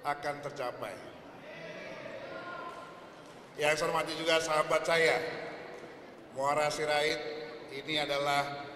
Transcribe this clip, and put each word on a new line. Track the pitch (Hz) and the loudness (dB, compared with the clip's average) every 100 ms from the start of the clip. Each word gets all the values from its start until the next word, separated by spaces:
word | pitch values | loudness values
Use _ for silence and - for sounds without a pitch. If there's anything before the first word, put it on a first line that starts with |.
akan | 147 143 147 143 | -2 -2 -2 -4
tercapai. | 143 - 123 - 107 90 - - - - - - - - - - - - - - - - - - - - - - - - - - | -6 -4 -4 -4 -8 -8 -12 -14 -16 -16 -14 -12 -12 -10 -10 -10 -10 -10 -10 -10 -8 -8 -8 -10 -14 -14 -16 -18 -18 -18 -16 0
Yang | 151 156 | 4 4
saya | 165 | 4
hormati | 165 156 156 | 2 0 0
juga | 160 160 | 4 4
sahabat | 160 156 156 160 | 6 4 6 4
saya, | 160 165 165 - - - - - - - - - - - - 131 | 4 6 6 6 2 -4 -8 -8 -10 -12 -14 -14 -16 -16 -12 0
Muara | 139 147 151 | 4 4 4
Sirait, | 151 151 147 156 156 - - - - - | 2 2 4 4 2 -2 -6 -8 -10 -10
ini | 135 135 156 | -10 -2 0
adalah | 143 139 143 143 143 143 - | 2 2 4 4 2 -4 -8